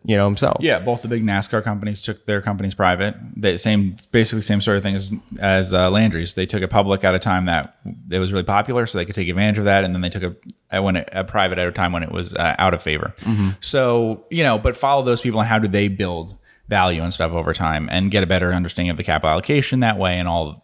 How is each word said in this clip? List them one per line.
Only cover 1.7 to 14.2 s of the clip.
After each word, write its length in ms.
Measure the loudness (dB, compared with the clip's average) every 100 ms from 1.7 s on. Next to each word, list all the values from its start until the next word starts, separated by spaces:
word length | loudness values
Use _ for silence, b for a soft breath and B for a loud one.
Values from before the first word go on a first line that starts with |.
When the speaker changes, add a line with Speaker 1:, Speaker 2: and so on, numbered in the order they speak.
| -2 -4 -6
Speaker 2:
took 240 | -6 -6 -2
their 140 | -2
companies 340 | -2 -2 -2
private. 400 | 2 2 2 -2 -4 -12
The 220 | -2 0 0
same, 380 | 2 2 2 -2 0
basically 300 | 2 2 0
same 180 | 0 0
sort 160 | 2 0
of 60 |
thing 120 | 0
as, 160 | -4 -4 -8 -10 -4
as, 340 | 2 2 2
uh, 160 | 2 4
Landry's. 460 | 4 4 2 -2
They 100 | -2
took 160 | -2 -2
it 80 | 0
public 340 | 2 2 2
at 120 | 2
a 40 | 2
time 260 | 2 0
that 320 | 0 0 -4 _ -14 -14 -6
it 80 | -2
was 120 | -2
really 140 | -2
popular, 400 | 0 0 0 -2
so 120 | -2 -4
they 60 |
could 100 | -4
take 140 | -4 -2
advantage 280 | 0 2 2
of 80 |
that. 180 | 4 4
And 120 | 2
then 60 | -2
they 80 | -4
took 140 | -4
a, 120 | -6 -8 -18 -20 -6
a, 100 | -2
when 140 | 0 0
it, 120 | -4
a 120 | -6
private 340 | -2 0 0 0
at 100 | -2
a 40 |
time 200 | 0 -2
when 120 | -2
it 80 | -4
was, 240 | -6 -6
uh, 200 | -2 0 2
out 140 | 2
of 80 | 0
favor. 300 | -2 -4 -4 -6
Speaker 1:
Mm-hmm. 280 | -2 0 0 -2
Speaker 2:
So, 640 | -2 0 2 2 0 -4